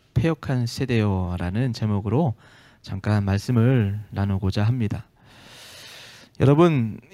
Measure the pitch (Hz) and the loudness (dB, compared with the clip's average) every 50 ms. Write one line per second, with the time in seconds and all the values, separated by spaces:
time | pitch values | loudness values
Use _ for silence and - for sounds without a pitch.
0 | _ _ - - 117 165 160 - - - 135 123 120 117 - - 139 120 123 113 | _ _ -2 0 0 0 -2 -2 -4 -4 -2 -2 -2 -4 -4 -6 -4 0 0 2
1 | 107 104 98 92 92 87 90 90 87 87 92 113 131 135 117 - 113 107 104 101 | 2 2 0 0 -2 -2 -4 -4 -4 -4 -2 -2 -2 -2 -4 -2 -2 -2 -2 -2
2 | 107 104 110 139 170 135 107 - - - - - - - - _ - - 95 95 | -2 0 0 2 2 0 -2 -4 -10 -20 -20 -20 -20 -20 -20 _ -14 -10 -10 -6
3 | - 101 107 104 98 98 98 101 - - 127 117 113 127 135 123 104 98 101 107 | -2 0 0 2 2 2 0 0 0 0 2 4 4 4 4 4 2 0 -2 -4
4 | 101 - - 98 101 101 98 92 95 95 - 104 104 110 127 127 110 98 95 90 | -8 -8 -6 -4 -2 0 0 0 0 -2 0 0 0 0 0 0 -2 -4 -4 -6
5 | - _ _ _ _ - - - - - - - - - - - - - - - | -10 _ _ _ _ -20 -20 -20 -20 -20 -20 -20 -20 -20 -20 -20 -20 -20 -20 -20
6 | - - - - - - _ - - 135 143 151 175 175 156 135 113 110 - - | -20 -20 -20 -20 -20 -16 _ 2 4 4 6 6 6 4 4 2 0 -2 -4 -8
7 | - - | -14 -14